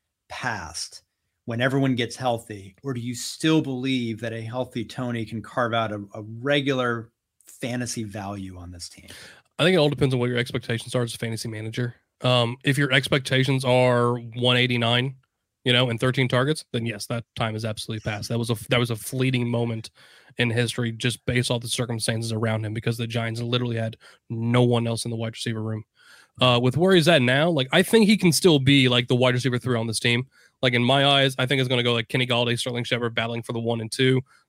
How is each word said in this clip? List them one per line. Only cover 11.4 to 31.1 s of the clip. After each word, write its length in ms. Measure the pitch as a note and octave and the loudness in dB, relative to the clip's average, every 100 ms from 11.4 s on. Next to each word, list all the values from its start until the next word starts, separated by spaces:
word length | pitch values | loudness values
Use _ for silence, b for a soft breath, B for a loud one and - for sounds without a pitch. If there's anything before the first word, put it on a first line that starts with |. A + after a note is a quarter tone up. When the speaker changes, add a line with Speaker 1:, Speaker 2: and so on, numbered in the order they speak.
| A#2 | -8
Speaker 2:
manager. 460 | G#2+ A2 A#2 B2 - _ - | -8 -8 -4 -4 -6 _ -4
Um, 360 | B2+ B2 A#2 A#2+ | 2 2 2 -2
if 140 | D3 C3+ | -2 0
your 140 | C#3 | 2
expectations 760 | C3+ C#3 D3 C3 C3 C3 C3 C3 | 2 2 -2 0 0 2 0 4
are 500 | B2+ B2+ A#2+ A#2+ A#2+ | 4 4 4 2 0
one 420 | A#2 B2 B2 B2 | -6 -2 2 4
eighty-nine, 580 | B2 A#2+ A#2 A#2+ C3+ C3 _ _ _ _ | 2 2 2 2 0 -6 _ _ _ _
you 100 | B2+ | 2
know, 160 | B2 B2+ | 2 2
and 100 | A2+ | 2
thirteen 280 | C3 C3 B2 | 0 0 2
targets, 380 | B2+ C#3 D#3 - | 2 0 -2 -4
then 140 | A#2+ A2+ | -6 -4
yes, 220 | G#2 - | -6 -8
that 160 | A#2+ - - | -8 -8 -6
time 200 | A2 G#2+ | -4 -4
is 100 | A2 | -6
absolutely 360 | A2 - G#2+ - | -6 -8 -8 -6
past. 200 | G#2 - | -6 -4
That 80 | A#2 | -4
was 120 | A#2 | -2
a, 60 | A2 - | -4 0
that 100 | B2 | 0
was 120 | A#2+ | 0
a 40 | A2 | -4
fleeting 540 | - C3 C3 B2+ A#2+ | -6 -2 0 0 0
moment 400 | A#2 A#2 A2+ - b b b b - | -2 -2 -6 -10 b b b b -2
in 120 | A#2+ | 0
history 400 | A#2 A#2 - A#2 | 2 -2 -2 -4
just 340 | A2+ B2 - - | -2 -4 -4 -2
based 240 | B2 A#2+ | -2 0
off 120 | A#2+ | -2
the 60 | A#2+ | -4
circumstances 640 | - A#2+ A2+ - A2+ A2+ | -6 -4 -4 -4 -4 -4
around 320 | A2 A2 A2 G#2+ | -2 -2 -2 -4
him 80 | |
because 240 | A2 A#2+ A#2 | -4 -4 -4
the 100 | A2+ | -4
Giants 340 | A#2 A2+ A2+ | -4 -4 -6
literally 340 | A#2 B2 A#2+ A2+ | -2 -2 -2 -4
had 200 | A2+ - B B - | -6 -8 B B -10
no 340 | A#2 A#2 B2 | -4 2 4
one 220 | A#2+ A#2 A#2 | 4 4 0
else 180 | A2+ A#2+ | -4 -6
in 60 | |
the 60 | A2+ | -6
wide 160 | A2+ | -8
receiver 280 | - A#2+ A2 | -6 -6 -6
room. 200 | A2 G#2+ - b b b b - | -4 -6 -10 b b b b 0
Uh, 160 | B2+ B2 | 4 4
with 160 | B2+ C3 | 2 4
where 180 | F#3 F#3 | 6 6
he's 140 | D#3 | 6
at 120 | D#3+ | 6
now, 280 | B2 C3+ E3+ | 6 4 2
like, 180 | D#3 C3 | 0 2
I 100 | E3 | 2
think 240 | - A3+ G#3 | 6 6 6
he 80 | A3 | 6
can 160 | F3+ | 4
still 280 | - F#3 D3 | 4 6 6
be, 280 | C3 C#3 B2+ | 6 6 6
like, 220 | B2 B2 | 2 2
the 60 | B2+ | 4
wide 180 | B2+ | 4
receiver 260 | B2 B2+ A#2+ | 2 0 -2
three 160 | C3 A#2 | -2 -2
on 100 | A2+ | -2
this 120 | A2 | 0
team. 260 | A#2+ A#2+ C3+ b b b | 0 0 -2 b b b
Like, 100 | C3 | 0
in 80 | A#2+ | 2
my 240 | A#2+ C#3 | 4 4
eyes, 300 | C#3 | 4